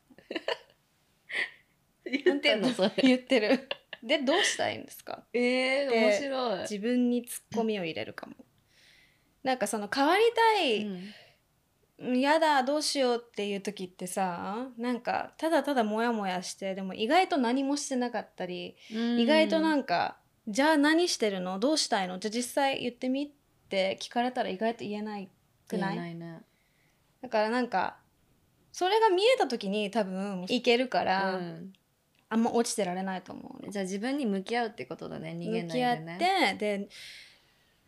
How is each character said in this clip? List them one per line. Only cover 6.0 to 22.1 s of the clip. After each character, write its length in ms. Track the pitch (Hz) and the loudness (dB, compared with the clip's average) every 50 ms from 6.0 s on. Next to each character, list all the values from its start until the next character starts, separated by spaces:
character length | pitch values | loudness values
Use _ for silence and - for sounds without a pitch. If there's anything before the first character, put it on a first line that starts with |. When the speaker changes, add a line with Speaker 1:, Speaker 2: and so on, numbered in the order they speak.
Speaker 1:
面 120 | 240 247 | 6 6
白 440 | 208 285 285 277 269 262 254 233 196 175 | 4 4 0 -2 -2 -2 -2 -2 -2 -2
い。 20 | |
Speaker 2:
自 160 | - - 214 196 | -4 -6 -6 -4
分 320 | 208 240 247 247 247 240 | -2 0 2 2 2 2
に 140 | 240 240 240 | 2 0 -2
ツ 180 | - - - - _ | -4 -10 -14 -12 _
ッ 60 | - | -4
コ 80 | 233 226 | -2 -2
ミ 140 | 220 214 196 | 0 -2 -2
を 40 | 175 | -4
入 100 | 160 160 | -4 -4
れ 100 | - 110 | -6 -8
る 100 | - - | -8 -10
か 120 | - - | -12 -14
も。 80 | - - - - _ _ _ _ _ _ _ _ - _ _ _ _ _ _ _ _ _ _ | -14 -16 -18 -20 _ _ _ _ _ _ _ _ -20 _ _ _ _ _ _ _ _ _ _
な 120 | - 262 254 | -2 -2 0
ん 40 | 247 | 0
か 80 | 202 | 0
そ 120 | 214 233 214 | -2 -2 -4
の、 100 | 202 202 | -4 -2
変 140 | - 269 277 | 0 2 4
わ 100 | 302 359 | 4 4
り 80 | 415 453 466 466 | 6 4 4 4
た 280 | 453 453 453 427 403 | 4 4 4 4 4
い、 220 | 330 262 214 202 214 | 4 2 2 0 0
Speaker 1:
う 40 | 208 | -4
ん。 260 | 185 180 190 208 - - - - _ _ _ _ _ _ _ _ _ _ _ _ _ - | -6 -8 -10 -14 -16 -18 -20 -20 _ _ _ _ _ _ _ _ _ _ _ _ _ -8
Speaker 2:
「う 140 | - 240 | -4 0
ん、 80 | 247 254 | 0 2
や 180 | 269 285 311 320 | 4 4 4 4
だ、 240 | 320 311 294 269 | 4 4 4 4
ど 140 | 247 262 294 | 2 2 0
う 60 | 302 | 0
し 160 | 294 - - 285 | 0 0 0 2
よ 160 | 262 247 240 | 2 2 2
う」 20 | 233 233 | 0 -2
っ 60 | - | -8
て 180 | _ - 202 202 | _ -6 -4 -4
い 80 | 202 | -4
う 40 | 196 | -4
時 240 | 196 214 196 - 185 | -4 -6 -6 -6 -8
っ 40 | 180 | -10
て 180 | - - 180 | -10 -10 -10
さ、 600 | 180 - 202 190 180 170 180 185 190 202 233 262 269 240 226 | -6 -2 -2 0 0 -2 -4 -6 -6 -6 -6 -8 -8 -8 -4
な 140 | 233 247 | -4 -2
ん 80 | 247 233 | -2 -2
か 340 | - - 190 - - - - | -2 -2 -2 -2 -4 -6 -6
た 140 | - 311 320 | -4 0 2
だ 120 | 330 285 | 2 2
た 120 | 277 285 285 | 2 2 2
だ 100 | 254 220 | 2 2
モ 180 | 208 208 220 | 2 2 2
ヤ 100 | 233 240 | 2 2
モ 140 | 233 214 202 | 0 0 -2
ヤ 160 | 185 185 180 | -2 -2 -4
し 120 | 180 - - | -4 -8 -8
て、 200 | - 196 190 185 | -6 -6 -6 -4
で 80 | 196 | -4
も 120 | 190 190 - | -6 -6 -4
意 140 | - 220 226 | -4 0 4
外 200 | 311 370 370 370 | 4 4 4 4
と 80 | 359 | 2
何 260 | 285 240 226 254 277 | 2 2 2 2 2
も 140 | 269 269 294 | 2 0 0
し 120 | 285 - - | -2 -2 -2
て 80 | 269 | -2
な 140 | 247 247 240 | -2 -2 -2
か 100 | 233 202 | -2 -6
っ 80 | 190 - _ | -6 -8 _
た 120 | - 185 | -8 -8
り、 300 | 180 180 175 175 185 - - - - | -6 -6 -8 -8 -10 -12 -16 -14 -8
Speaker 1:
う 60 | 220 220 | -4 -2
ん。 220 | 233 240 240 240 | -2 0 2 2
Speaker 2:
意 60 | 233 | 4
外 220 | 254 311 311 320 - | 6 6 6 4 4
と 120 | 320 320 | 2 2
な 140 | 311 320 302 | 2 2 2
ん 100 | 277 - | 0 0
か、 340 | - 175 160 101 - - - _ _ _ _ _ 220 | 0 0 0 0 -2 -4 -8 _ _ _ _ _ -4
「じ 140 | 196 262 | 0 2
ゃ 100 | 285 311 | 4 4
あ 40 | 320 | 4
何 320 | 285 285 302 320 339 359 349 | 6 6 4 4 4 2 0
し 100 | - - | 0 0
て 120 | 233 208 | 0 0
る 100 | 196 185 | 0 -2
の？ 180 | 180 180 190 190 | -4 -4 -2 0
ど 140 | 220 294 | 2 2
う 60 | 311 285 | 2 2
し 100 | - - | 0 0
た 140 | 233 196 | 0 -2
い 60 | 185 | -2
の？ 100 | 180 | -2